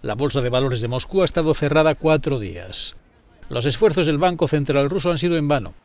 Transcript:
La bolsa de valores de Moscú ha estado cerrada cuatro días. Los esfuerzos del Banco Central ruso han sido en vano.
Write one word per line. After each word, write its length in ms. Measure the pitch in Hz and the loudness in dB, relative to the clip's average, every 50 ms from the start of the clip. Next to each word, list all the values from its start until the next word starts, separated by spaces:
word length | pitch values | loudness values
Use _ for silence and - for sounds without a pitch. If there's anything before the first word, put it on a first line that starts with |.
La 120 | - 127 104 | -6 -6 -4
bolsa 280 | 110 143 139 135 139 | -2 -2 -2 0 0
de 80 | 123 123 | -2 0
valores 320 | 120 127 135 135 123 113 | 0 0 0 0 -2 -2
de 60 | 113 117 | -4 -4
Moscú 340 | 123 127 - - - 190 | -4 -4 -4 -2 0 0
ha 20 | 185 | 0
estado 300 | 151 - 175 156 156 156 | 2 0 0 0 2 0
cerrada 400 | - 151 143 147 156 156 156 147 | 0 0 2 2 4 4 4 2
cuatro 440 | - - 156 156 156 - 156 139 123 | 2 2 2 2 2 2 -2 -2 -2
días. 560 | 104 92 87 85 90 98 - - - - - - _ _ _ _ _ _ - _ - - | -4 -8 -10 -12 -12 -10 -8 -8 -8 -10 -12 -18 _ _ _ _ _ _ -20 _ -14 -8
Los 160 | 127 123 110 | -6 -2 -2
esfuerzos 400 | 143 - - 220 214 156 185 170 | -2 0 2 2 2 4 2 0
del 100 | 156 151 | 2 2
Banco 320 | 143 175 180 175 160 175 139 | 2 0 0 2 0 0 0
Central 400 | - 151 139 139 143 139 139 143 | 0 -2 0 0 2 2 2 2
ruso 220 | 180 196 135 175 | 0 -2 0 0
han 80 | 170 147 | -2 0
sido 180 | 170 175 170 | 0 0 0
en 120 | 165 147 147 | 0 2 0
vano. 260 | 147 135 104 85 - - | 0 0 -2 -6 -14 -18